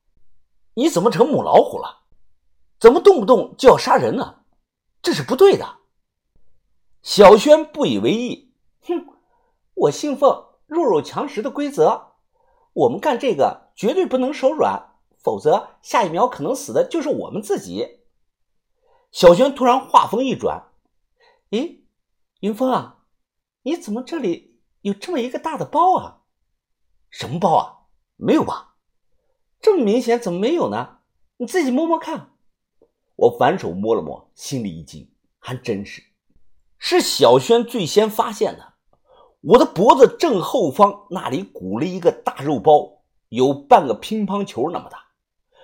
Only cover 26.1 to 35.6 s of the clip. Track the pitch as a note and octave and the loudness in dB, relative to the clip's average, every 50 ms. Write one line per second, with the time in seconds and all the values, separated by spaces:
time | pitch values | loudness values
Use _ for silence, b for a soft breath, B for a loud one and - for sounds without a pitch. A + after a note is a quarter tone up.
26.1 | - _ _ _ _ _ _ _ _ _ _ _ _ _ _ _ _ _ _ _ | -18 _ _ _ _ _ _ _ _ _ _ _ _ _ _ _ _ _ _ _
27.1 | - - - A2+ C3+ F3 G3+ F3+ D#3 A#2+ - - - _ _ _ _ _ _ _ | -16 -14 -12 -10 -6 -2 0 0 0 0 -2 -4 -10 _ _ _ _ _ _ _
28.1 | _ - - D3+ C4 D#4+ - E2+ - - - _ _ _ _ _ _ _ _ _ | _ -8 -2 0 0 0 0 -2 -6 -10 -12 _ _ _ _ _ _ _ _ _
29.1 | _ _ _ _ _ _ _ _ _ _ - A4 G4+ E4+ A#3+ G3 G#3+ B3+ - A3+ | _ _ _ _ _ _ _ _ _ _ 0 2 2 2 2 0 0 0 0 0
30.1 | A#3 A#3+ A#3 F#3+ F3 F3+ G3+ C4 E4+ E4+ F#3+ A2 G2+ A2+ B2 - - _ _ _ | -2 -2 -2 -4 -6 -4 -2 -2 -2 -2 -4 -4 -4 -6 -8 -10 -14 _ _ _
31.1 | _ _ _ _ _ - B3 - - F#4 D4+ B3+ A#3+ C#4 E4 D#4+ E4 D#4+ - D#4+ | _ _ _ _ _ -14 -10 -6 -4 -2 -2 -2 -2 -2 -2 -2 -2 -4 -4 -6
32.1 | D#4+ F#3+ - _ _ _ _ _ _ _ _ _ _ _ _ _ _ _ _ _ | -10 -12 -12 _ _ _ _ _ _ _ _ _ _ _ _ _ _ _ _ _
33.1 | _ - - A#2+ - - B2+ C3+ F#3 F3+ B2 F2+ E2+ F#2+ G#2 A2 A2+ G2 D#2+ D2 | _ 2 2 2 2 2 0 0 0 -2 -6 -8 -8 -6 -4 -2 -2 -2 -4 -8
34.1 | B1 - _ _ _ - - - C#3+ B2+ A2 G2 D#2+ E2 D2+ - - D2+ - _ | -12 -16 _ _ _ -20 -14 -10 -10 -8 -8 -8 -10 -12 -18 -20 -20 -20 -20 _
35.1 | _ _ _ _ _ _ - - C3 B2 | _ _ _ _ _ _ -16 -14 -14 -12